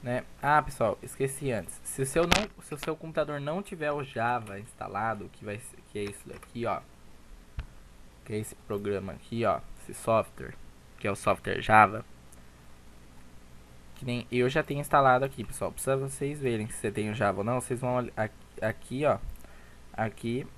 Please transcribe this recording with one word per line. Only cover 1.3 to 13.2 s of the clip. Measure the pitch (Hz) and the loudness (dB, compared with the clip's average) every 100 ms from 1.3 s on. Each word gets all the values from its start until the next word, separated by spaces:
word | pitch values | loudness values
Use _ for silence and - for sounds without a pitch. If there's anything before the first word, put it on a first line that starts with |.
| 139 139 | -2 -2
antes. | 113 - - | -2 -4 -12
Se | - - | -10 -4
o | 135 | 0
seu | 165 | 2
não, | 175 160 214 - | 4 4 2 -8
se | - | -14
o | 147 | -8
seu | - 160 | -6 -6
computador | 160 160 151 147 | -4 -2 -2 -2
não | 143 170 | -2 -4
tiver | 202 180 147 | -4 -4 -2
o | 147 | -2
Java | 135 117 117 123 104 98 | -4 -2 0 0 -4 -10
instalado, | 110 - 98 101 110 107 92 | -12 -10 -6 -2 -2 -2 -6
que | - 104 | -12 -8
vai | 104 | -8
ser, | - - - | -10 -18 -10
que | 107 | -6
é | |
isso | 104 101 - | -6 -6 -14
daqui, | - - 120 113 | -16 -12 -4 -2
ó. | 90 - - - - - - - - - - - - - - - | -2 -6 -20 -20 -20 -18 -18 -12 -10 -10 -14 -20 -20 -20 -20 -6
Que | |
é | 107 | -4
esse | 107 - | -4 -10
programa | - 101 101 101 95 | -6 -4 -2 -2 -4
aqui, | 69 - 117 113 | -10 -6 0 2
ó. | 82 - - | 2 -2 -14
Esse | - | -12
software, | - - 113 98 - - - - - - - | -6 4 4 4 -6 -12 -12 -16 -18 -20 -6
que | 107 | -4
é | |
o | 98 | 0
software | - 95 - 92 | 2 0 0 -2
Java. | - 110 101 107 - - - - - - - - - - - - | 8 10 10 8 -8 -16 -18 -18 -18 -18 -18 -18 -18 -20 -18 -18